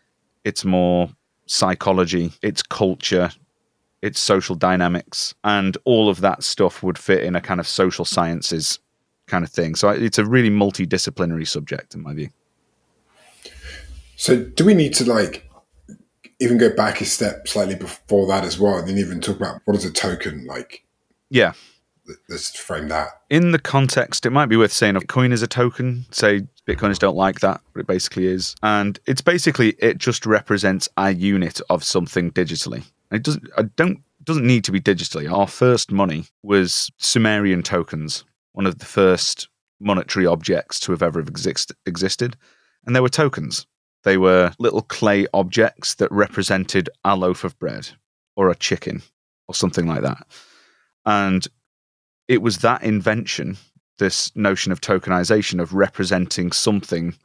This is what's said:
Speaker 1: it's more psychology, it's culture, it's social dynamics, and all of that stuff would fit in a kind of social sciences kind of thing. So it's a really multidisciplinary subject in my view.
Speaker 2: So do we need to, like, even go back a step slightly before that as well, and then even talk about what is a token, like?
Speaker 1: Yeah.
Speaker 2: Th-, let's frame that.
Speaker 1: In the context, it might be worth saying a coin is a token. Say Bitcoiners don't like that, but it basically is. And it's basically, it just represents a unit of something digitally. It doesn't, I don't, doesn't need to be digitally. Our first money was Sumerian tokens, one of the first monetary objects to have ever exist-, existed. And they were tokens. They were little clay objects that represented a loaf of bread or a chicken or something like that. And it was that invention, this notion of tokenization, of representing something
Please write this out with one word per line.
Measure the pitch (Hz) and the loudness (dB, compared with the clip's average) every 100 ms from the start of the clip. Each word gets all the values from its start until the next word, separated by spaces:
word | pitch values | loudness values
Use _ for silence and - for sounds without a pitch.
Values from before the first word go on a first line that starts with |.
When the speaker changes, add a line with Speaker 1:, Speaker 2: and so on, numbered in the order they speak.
| _ _ _ _ | _ _ _ _
Speaker 1:
it's | 107 - | -8 -4
more | 95 92 90 90 87 - _ _ - | 0 2 2 2 0 -6 _ _ -8
psychology, | - 95 90 - 92 87 87 85 - | -2 0 0 0 2 2 0 -2 -4
it's | 107 - | -6 -4
culture, | - - 98 90 - 90 87 - _ _ _ _ _ _ | -8 -2 -2 0 -2 0 0 -4 _ _ _ _ _ _
it's | 104 - | -8 -4
social | - 98 - | 0 0 0
dynamics, | 87 90 92 87 87 - - - - | 0 2 2 2 -2 -6 -8 -8 -4
and | 104 101 95 90 | -2 0 0 -2
all | - 117 107 | 2 4 4
of | 90 | 2
that | 98 - | 0 0
stuff | - - 92 - | -4 0 0 0
would | 92 87 | -6 -4
fit | - 95 | 0 0
in | 90 87 | 2 -2
a | |
kind | - 90 | -2 -4
of | 82 | -2
social | - 92 - 87 | 0 0 0 -2
sciences | - 85 85 - 82 73 - _ _ _ _ - | -2 0 -2 -4 -4 -4 -6 _ _ _ _ -6
kind | 90 | -4
of | 85 | -2
thing. | - 82 | -2 -2
So | 80 101 | 0 0
it's | - 113 - | 2 0 0
a | |
really | 107 127 113 | 2 2 4
multidisciplinary | 104 101 95 90 92 - - 87 82 80 | 4 2 0 -2 -2 -4 -4 -4 -2 -4
subject | 78 73 - - | -6 -8 -10 -12
in | 82 | -14
my | 78 | -12
view. | 73 71 - _ _ _ _ _ _ _ _ _ - - - - - - - - - | -10 -10 -14 _ _ _ _ _ _ _ _ _ -20 -20 -20 -18 -18 -18 -20 -20 -6
Speaker 2:
So | - 120 | 2 2
do | 113 - | 2 2
we | 175 | 6
need | 190 143 | 6 4
to, | - | 2
like, | 120 110 92 - - _ _ _ - - _ _ - - | 2 2 0 -6 -18 _ _ _ -20 -20 _ _ -20 -4
even | 120 120 | 2 4
go | 117 | 4
back | - 107 - | 4 0 -2
a | |
step | 101 - 104 - - | -4 -2 -4 -4 -4
slightly | 107 98 | -2 -2
before | 92 92 - - 101 95 | -4 -10 -14 0 2 4
that | 98 | 0
as | 90 82 | -2 0
well, | 101 90 | 2 2
and | 87 | -2
then | 98 | -2
even | 90 90 | -2 -4
talk | - 98 | -6 -4
about | 101 - | -6 -4
what | - 101 | -2 -2
is | |
a | 90 | -2
token, | - 98 - - 76 64 | -4 -4 -4 -6 -10 -12
like? | 65 - - _ _ _ _ _ | -14 -16 -20 _ _ _ _ _
Speaker 1:
Yeah. | 127 90 - - _ _ _ - | 2 2 0 -16 _ _ _ -20
Speaker 2:
Th-, | - - | -20 -14
let's | 82 - - | -10 -10 -10
frame | - 78 78 | -8 -8 -6
that. | 78 71 - _ | -6 -6 -12 _
Speaker 1:
In | 151 175 | 2 4
the | 165 | 2
context, | - 135 131 - 120 - | 0 0 2 0 -2 -2
it | 127 | 0
might | 135 135 | 2 4
be | 110 | 4
worth | 107 | 4
saying | - 107 98 | 4 2 2
a | |
coin | - 127 127 | 0 2 2
is | 120 | 2
a | 117 | 0
token. | 127 123 - 127 123 123 | 0 0 0 -4 -4 -6
Say | - 107 101 - _ - | 0 2 2 -2 _ -6
Bitcoiners | 101 104 98 | -2 0 2
don't | 98 82 | 2 2
like | 95 92 | 0 2
that, | 98 - _ | -2 -2 _
but | - | -8
it | - | -4
basically | 92 - - 92 | -2 -2 -2 0
is. | 92 92 - | -2 -6 -4
And | 107 104 101 95 - | 0 0 0 -4 -4
it's | 135 | 0
basically, | - 175 160 139 113 - | 2 2 2 2 2 4
it | 113 - | 0 2
just | - 113 110 | -2 -2 2
represents | 107 - 101 98 95 - - | 2 2 0 2 0 -2 -2
a | 98 | 0
unit | 90 95 98 82 - - | 0 0 0 -2 -4 -2
of | 87 | -2
something | - - 87 92 85 | 0 -2 -2 -2 -2
digitally. | - 82 82 - 58 - _ _ | -2 -2 -4 -8 -10 -14 _ _
It | 107 | -4
doesn't, | 131 147 - - | -2 -4 -4 -2
I | |
don't, | 110 - 175 - _ _ | -2 0 -2 -2 _ _
doesn't | - 160 120 | -4 0 4
need | 123 | 2
to | - | 2
be | 95 | 0
digitally. | 101 90 - 80 73 | 2 0 -2 -6 -2
Our | 92 98 | 0 0
first | - 127 120 - | 0 0 0 0
money | 98 95 78 90 _ | 0 0 -2 -8 _
was | 104 98 90 - - - | 2 2 2 -2 -6 -6
Sumerian | - 120 110 107 101 90 | -2 2 2 2 2 0
tokens, | - 90 82 78 76 - - _ _ | 0 -2 -4 -8 -8 -10 -14 _ _
one | - 95 | -4 -4
of | 85 | -4
the | - | -4
first | - 95 90 - - - _ _ _ | 4 4 4 0 -6 -12 _ _ _
monetary | 101 95 - 98 90 | -2 -2 0 0 2
objects | 82 - 85 - - | 2 0 -2 -4 -8
to | - | -4
have | 85 | 0
ever | 87 80 | 0 0
exist-, | 73 82 85 - - - | -6 -6 -6 -4 -8 -8
existed. | - 85 95 - 120 - _ _ _ _ - | -8 -4 -4 -2 -4 -6 _ _ _ _ -2
And | |
they | 127 | 2
were | 127 | 2
tokens. | 147 147 - 73 - - _ _ _ | 2 0 -2 -8 -10 -12 _ _ _
They | 101 95 | 2 4
were | 92 92 87 - | 6 6 4 0
little | 117 107 | 0 0
clay | - - 107 101 98 | -4 0 2 2 2
objects | 98 90 113 110 - - - | 0 0 2 0 0 -8 -2
that | 104 | 0
represented | 101 101 - 92 95 92 98 82 - | 2 0 -2 -2 -2 0 -2 -2 -4
a | 98 95 | 0 2
loaf | 92 90 | 0 -2
of | 90 - | -6 -8
bread | 80 53 - - _ _ _ - | -8 -8 -14 -20 _ _ _ 2
or | 92 | 2
a | 85 | 2
chicken | - 92 - - - _ _ _ - | -2 -4 -4 -10 -12 _ _ _ -10
or | |
something | - 92 92 82 | -2 0 0 -2
like | 78 | -2
that. | - - - - - _ _ _ _ _ 107 | -4 -6 -14 -20 -20 _ _ _ _ _ 0
And | 104 98 92 - - _ _ _ _ _ _ - | 0 2 0 -2 -12 _ _ _ _ _ _ 0
it | 123 | 2
was | 113 90 | 2 2
that | 117 123 | 0 2
invention, | 110 107 101 110 95 - - 98 _ _ _ - | 0 0 0 0 -4 -6 -6 -10 _ _ _ -2
this | 98 - - | -2 0 -6
notion | - 104 95 - | 0 0 0 -2
of | 90 | -4
tokenization, | - 92 95 90 87 107 - 90 | 0 -2 0 0 2 0 0 -4
of | 85 | -2
representing | 95 98 - 92 92 87 - 87 | 2 2 2 -2 0 -2 -4 -4
something | - 117 101 - 85 85 - | -2 0 -2 -2 -4 -6 -8